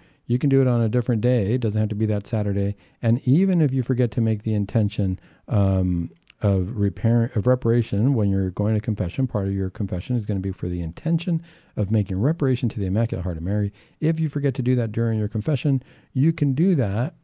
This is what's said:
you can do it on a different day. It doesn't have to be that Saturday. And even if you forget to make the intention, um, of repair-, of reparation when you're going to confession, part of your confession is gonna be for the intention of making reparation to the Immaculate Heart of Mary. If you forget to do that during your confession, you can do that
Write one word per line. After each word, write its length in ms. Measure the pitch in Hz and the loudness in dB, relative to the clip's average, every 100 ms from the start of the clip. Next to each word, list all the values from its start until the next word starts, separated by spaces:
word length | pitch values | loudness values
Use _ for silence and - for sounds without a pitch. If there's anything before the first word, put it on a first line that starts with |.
| _ _ - | _ _ -4
you 120 | 123 | 0
can 120 | 147 | 2
do 100 | 135 | 4
it 80 | 127 | 4
on 140 | 120 | 2
a 80 | 113 | 2
different 320 | 123 120 113 | 0 0 0
day. 320 | 120 123 98 | 2 2 0
It 80 | 123 | 0
doesn't 180 | 117 107 | 0 0
have 80 | 107 | -2
to 60 | |
be 100 | 104 | 0
that 220 | 107 104 - | -2 -2 -2
Saturday. 500 | 110 104 98 98 98 _ _ | -4 -2 0 -2 -4 _ _
And 260 | 113 120 - | 0 0 2
even 360 | 147 190 175 | 2 2 2
if 100 | 147 | 2
you 100 | 131 | 0
forget 280 | 120 120 120 | 0 0 0
to 100 | - | 0
make 220 | 113 107 | 0 0
the 100 | 113 | -2
intention, 640 | 107 101 117 104 - 95 90 - _ - | -2 0 0 0 0 -2 -2 -8 _ -2
um, 640 | 104 98 95 92 87 82 - _ _ | 2 2 2 2 0 -2 -8 _ _
of 340 | 104 98 92 104 | 0 2 0 0
repair-, 540 | 101 - 113 117 117 | -2 0 2 2 2
of 120 | 110 110 | 0 2
reparation 640 | 127 117 120 113 101 120 | 2 2 2 2 0 2
when 160 | 127 101 | 2 2
you're 220 | 98 95 | 2 0
going 240 | 92 104 | -2 0
to 60 | 107 | 0
confession, 440 | 107 104 87 - 131 | -2 -2 -4 -2 -2
part 220 | 107 98 | -2 -2
of 60 | |
your 160 | 98 95 | -2 -4
confession 460 | - 98 90 - 123 | -4 -4 -4 -4 -4
is 100 | 101 | -2
gonna 120 | 98 | -4
be 140 | 95 | -4
for 160 | 92 95 | -4 -4
the 140 | 90 | -4
intention 580 | 82 - 160 165 175 165 - - _ - | -6 -6 -2 -2 -2 -4 -6 -18 _ -6
of 120 | 98 | 0
making 300 | 110 95 95 | 0 0 0
reparation 480 | 127 170 135 127 120 | 0 0 0 0 -2
to 100 | 107 | -2
the 60 | |
Immaculate 400 | 95 101 113 95 | -2 0 -2 -2
Heart 140 | 90 82 | -6 -6
of 40 | |
Mary. 300 | 87 104 101 - _ _ | -4 -2 -2 -6 _ _
If 200 | 156 160 | -2 -2
you 80 | 156 | -2
forget 240 | 143 139 127 | -2 -2 0
to 60 | |
do 140 | 123 127 | 0 0
that 160 | 113 | 0
during 260 | 110 117 110 | -2 0 0
your 100 | 104 | -2
confession, 540 | 117 107 151 147 135 - - _ | -2 -2 0 0 0 -2 -16 _
you 220 | 127 156 | 0 0
can 180 | 165 143 | 2 0
do 220 | 131 185 | 2 2
that 400 | 165 104 101 131 - | 2 0 -2 -4 -6